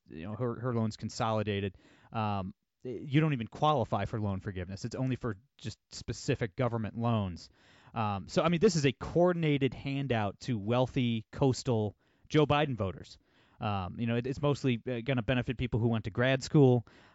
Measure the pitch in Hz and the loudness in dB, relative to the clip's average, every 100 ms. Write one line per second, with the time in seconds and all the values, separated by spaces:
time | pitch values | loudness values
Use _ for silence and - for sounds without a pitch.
0 | - 78 87 107 123 120 127 117 110 - | -18 -12 -10 -4 -4 -4 -2 0 0 -2
1 | 107 - 117 110 104 101 98 - - - | -8 -4 0 0 0 -2 -2 -6 -20 -20
2 | - 113 107 101 92 - _ _ 127 101 | -10 -4 -2 -2 -4 -10 _ _ -10 -10
3 | 139 139 156 135 110 - 151 147 110 110 | 0 2 2 0 -4 0 2 2 0 -2
4 | 98 113 104 95 107 95 90 98 120 95 | -2 -2 -2 -4 -6 -8 -8 -8 -8 -4
5 | 131 120 123 98 _ _ - - _ - | -2 -2 -4 -8 _ _ -12 -12 _ -14
6 | - 117 - 131 113 - 123 113 104 113 | -10 -8 -2 -2 -2 -2 -2 0 -4 -2
7 | 117 113 95 85 - _ - - - 117 | 0 2 0 -6 -14 _ -20 -20 -10 -4
8 | 107 98 90 180 160 170 208 165 139 - | -2 -2 -2 2 2 4 4 4 2 0
9 | - 165 180 175 156 143 135 - 143 139 | -2 4 4 4 2 2 2 -2 -6 -4
10 | 139 117 101 - - 117 101 127 127 143 | 0 0 0 -4 -4 -2 0 2 2 0
11 | 120 113 - - 135 123 - 113 107 - | 0 -2 -4 0 2 2 0 0 0 -6
12 | _ _ - 151 143 147 151 117 98 87 | _ _ 0 2 4 4 2 0 -4 -6
13 | - - _ _ _ - 110 101 90 - | -14 -20 _ _ _ -6 -2 -2 -4 -4
14 | 117 120 123 123 143 135 135 120 123 120 | 0 0 -2 -2 0 0 0 0 -2 -4
15 | 117 127 110 127 120 113 127 107 117 113 | -2 -2 0 0 0 -4 -2 0 2 0
16 | 110 107 127 135 - 160 135 123 - - | -2 0 2 2 4 6 8 6 0 -18
17 | - | -20